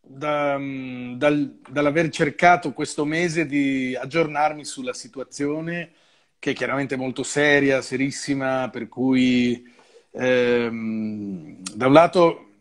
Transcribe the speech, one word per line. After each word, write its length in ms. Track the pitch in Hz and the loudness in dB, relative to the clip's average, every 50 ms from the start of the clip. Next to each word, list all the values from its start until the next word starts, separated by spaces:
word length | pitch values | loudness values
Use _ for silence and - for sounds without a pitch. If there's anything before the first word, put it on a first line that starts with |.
da, 560 | _ - 135 135 147 151 147 147 147 143 139 139 | _ -20 -14 -8 -4 -2 0 0 0 0 0 -2
mm, 560 | 139 139 135 131 131 131 127 123 123 123 123 | -4 -6 -8 -8 -10 -10 -10 -10 -10 -10 -6
dal, 420 | 123 143 147 147 147 143 131 - - _ - | 0 2 2 2 2 0 -2 -6 -18 _ -8
dall'aver 400 | 127 143 147 147 143 165 170 156 | -4 0 0 2 2 2 0 0
cercato 640 | - - 165 147 135 - - 175 180 175 - 156 120 | 0 0 -2 -2 0 4 6 6 6 6 2 -6 -6
questo 320 | - 151 - - - 151 | -4 -6 -6 -4 -4 -2
mese 420 | 147 156 165 175 175 156 170 160 | -2 0 0 -2 0 0 -2 -2
di 480 | 139 139 143 143 139 135 131 131 127 127 | 0 0 0 0 0 0 -2 -2 -4 -4
aggiornarmi 680 | 123 139 139 127 165 165 151 151 143 151 156 151 151 143 | -6 -8 -4 0 0 0 0 0 0 0 0 -2 -4 -12
sulla 300 | - - - 127 123 120 | -12 -12 -8 -8 -8 -8
situazione, 1000 | - - 123 _ 135 123 _ - - 143 143 147 156 160 160 170 175 170 - _ _ _ _ _ _ _ _ _ _ | -10 -12 -14 _ -12 -12 _ -6 -4 -4 -2 -2 -4 -6 -6 -6 -8 -8 -12 _ _ _ _ _ _ _ _ _ _
che 140 | - 143 135 | -4 -4 -2
è 20 | |
chiaramente 420 | - 127 120 123 139 139 131 139 | -2 -2 -2 -2 -2 -2 -2 -4
molto 260 | 127 131 131 120 143 131 | -4 -4 -6 -4 -6 -6
seria, 600 | - - 143 147 147 143 143 139 135 135 131 120 | -4 0 2 4 6 6 6 4 4 2 0 -2
serissima, 880 | - 131 127 135 139 135 - - - 143 135 135 131 131 131 127 120 | -4 -4 -2 -2 -2 -4 -8 -6 -4 -4 -2 -2 -2 -2 -2 -4 -6
per 180 | - 127 113 110 | -8 -10 -12 -10
cui, 760 | - - 127 131 131 127 127 127 123 123 123 123 120 120 - - _ _ - _ _ - _ _ _ | -6 -2 0 2 4 4 4 4 4 4 2 2 0 -4 -8 -20 _ _ -20 _ _ -20 _ _ _
ehm, 1500 | 113 123 127 127 123 123 120 123 120 120 117 113 113 113 110 110 110 110 107 107 107 104 101 95 87 78 78 - - 90 92 - | -2 0 2 2 2 4 2 2 2 0 -2 -4 -6 -6 -4 -4 -4 -4 -4 -6 -6 -8 -8 -8 -10 -10 -14 -18 -14 -14 -12 -6
da 120 | 107 123 | 0 2
un 60 | 131 139 | 8 8
lato 500 | 156 170 170 - 185 170 170 143 - - _ _ _ | 8 8 8 6 4 4 4 2 -2 -14 _ _ _